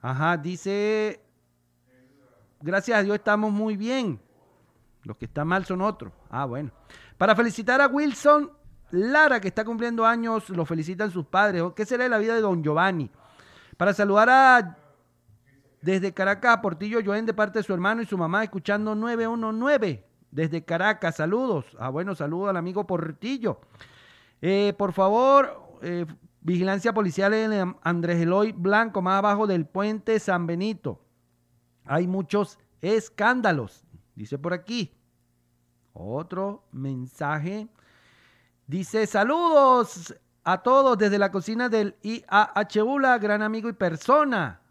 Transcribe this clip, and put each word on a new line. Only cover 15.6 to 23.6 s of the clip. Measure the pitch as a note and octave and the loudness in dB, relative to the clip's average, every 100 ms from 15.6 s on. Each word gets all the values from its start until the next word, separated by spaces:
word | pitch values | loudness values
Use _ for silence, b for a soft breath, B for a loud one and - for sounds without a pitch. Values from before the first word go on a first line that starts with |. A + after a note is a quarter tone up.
| _ _ | _ _
desde | D#3 F#3+ F#3+ | -2 0 -2
Caracas, | F3 F#3+ G3 B3 A#3 | -2 0 2 4 4
a | |
Portillo | G3+ D#3+ G#3 A#3 | 2 -4 -4 -2
Joen, | G3+ G3+ A3+ | 0 -2 -2
de | |
parte | G#3+ G#3 A3 | 0 0 -2
de | |
su | F#3+ | -2
hermano | F#3 F#3+ A3+ | 0 0 -2
y | A3+ | -4
su | F#3+ | -2
mamá, | E3 F#3+ | 0 0
escuchando | A3 G3 D#3+ G#3 G#3+ | -2 -6 -2 -2 -2
nueve | G#3+ A3+ A#3 A3+ | -4 -4 -2 -2
uno | A#3 A3 | -2 -4
nueve | A3 B3+ D4 G#3+ A#2+ - _ _ | -2 2 2 2 -4 -10 _ _
desde | C3+ D#3+ E3 | -4 -4 -4
Caracas. | E3 E3+ G3 G#3+ E3+ D#3+ | -4 -2 0 0 -4 -4
Saludos. | D#3+ G#3 C4 F3+ B2 - | -2 -2 0 -4 -6 -10
Ah, | B2+ | -8
bueno, | C3+ F#3+ | -6 -6
saludo | F#3 D3 E3 G3+ | -6 -6 -4 -2
al | F#3 | -2
amigo | E3+ F#3 G3+ | -4 -6 -4
Portillo. | F3+ D#3+ D3+ A3 C4+ A3 C3 | -4 -6 -8 -8 -4 -4 -6